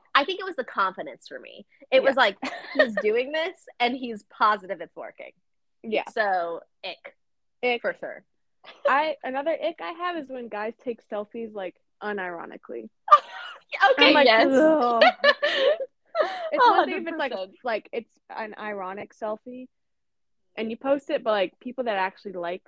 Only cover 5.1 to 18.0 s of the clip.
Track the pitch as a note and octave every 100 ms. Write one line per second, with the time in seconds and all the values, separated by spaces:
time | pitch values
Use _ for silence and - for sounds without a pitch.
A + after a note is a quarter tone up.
5.1 | - - _ _ _ _ _ A#3 G#3 -
6.1 | A#3 G#3 F#3 E3+ E3 - _ F#3+ - -
7.1 | _ _ _ _ _ B3 A#3+ G3+ F3 C#3+
8.1 | - _ _ _ _ - - A3+ C4+ D#4
9.1 | - C4+ C4 C#4+ D#4+ D#4 E4 E4 E4 F4+
10.1 | E4+ C4 C4 A#3+ G#3 A3 - C4 A3+ _
11.1 | G#3 G#3 A#3 A3+ G#3+ F#3 - _ _ G#3
12.1 | G#3 F3+ E3+ - - - A#3 A3+ _ -
13.1 | D5 - - - - _ - - - -
14.1 | D4+ B3+ A3 C4+ C4 D#4 D#4 A#3+ A#3 -
15.1 | - C#5 C#5 D5 C#5+ C5+ E5 - _ _
16.1 | E5 - F#5+ D#5+ D5+ A#4+ G4 - F#4+ E4
17.1 | D#4+ C#4 B3+ C#4 _ B3 G#3+ - A#3+